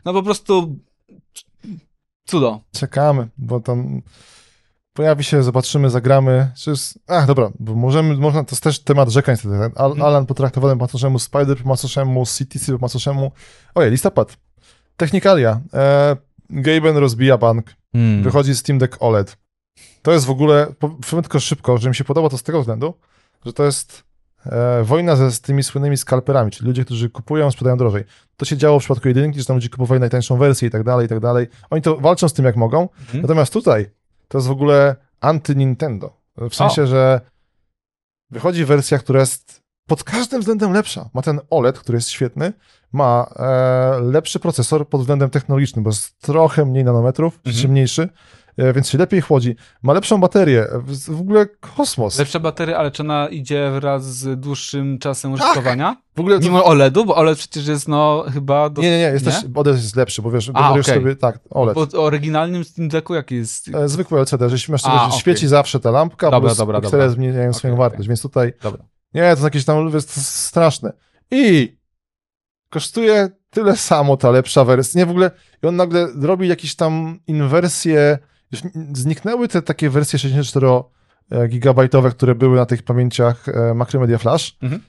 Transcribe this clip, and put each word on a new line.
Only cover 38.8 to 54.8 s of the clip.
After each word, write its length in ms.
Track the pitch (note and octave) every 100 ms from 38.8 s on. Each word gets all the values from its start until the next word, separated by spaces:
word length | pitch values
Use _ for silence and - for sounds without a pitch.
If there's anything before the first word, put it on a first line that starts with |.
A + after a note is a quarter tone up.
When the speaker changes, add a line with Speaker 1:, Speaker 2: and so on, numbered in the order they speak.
| C3+ C#3+
Speaker 2:
która 200 | - C3
jest 420 | C3+ - _ - _ _ -
pod 160 | D#3
każdym 360 | - A3+ A#3+ C4
względem 320 | G3+ A3 G#3
lepsza. 360 | G3 G#3+ - G2
Ma 80 | B2+
ten 180 | D3 D3 -
oled, 300 | E3 B2 C3+
który 180 | - A#2
jest 120 | A#2
świetny, 440 | - B2+ C#3+ E3 - _ _ _
ma, 340 | C3 C3 A#2+ B2 -
e, 640 | B2+ B2+ B2+ B2+ C3 C3
lepszy 380 | B2 D3 - -
procesor 500 | E3+ D#3 A#2+ D#3 D3
pod 120 | C#3
względem 280 | B2 C#3+ C3+
technologicznym, 540 | C#3+ - C#3 C#3 -
bo 60 | G#2+
jest 300 | G#2+ - _
trochę 460 | - D#3 D#3+ D3+ C#3
mniej 180 | C3
nanometrów, 500 | B2 A#2+ A#2+ B2+ D#3+ - C3
Speaker 1:
Mhm. 100 | A#2
Speaker 2:
ciemniejszy, 540 | C3 C3+ C3 - E3+ - _ _ _ -
e, 160 | C3
więc 160 | C3 C3+
się 80 | C#3
lepiej 240 | D3+ F#3+
chłodzi. 340 | - C#3+ A#2+ A2+ _ _
Ma 100 | B2+
lepszą 260 | E3 - G#3
baterię, 460 | F3+ G#3 F3 A#2+ G#2+
w, 420 | B2 C3 C#3 C#3 D#3
w 60 |
ogóle 240 | F#3 G#3+ G#3
kosmos. 760 | _ - - C#4+ - G#2+ -
Speaker 1:
Lepsza 200 | C#3+ F3
bateria, 380 | D#3+ D#3 E3 E3
ale 140 | D3
czy 120 | D3
ona 240 | D3+ D3 D3
idzie 440 | D#3+ B2+ C#3+ C#3+
wraz 320 | C3+ C#3+ C#3 C3 B2+
z 220 | C3 C3
dłuższym 600 | C#3 C3+ - C#3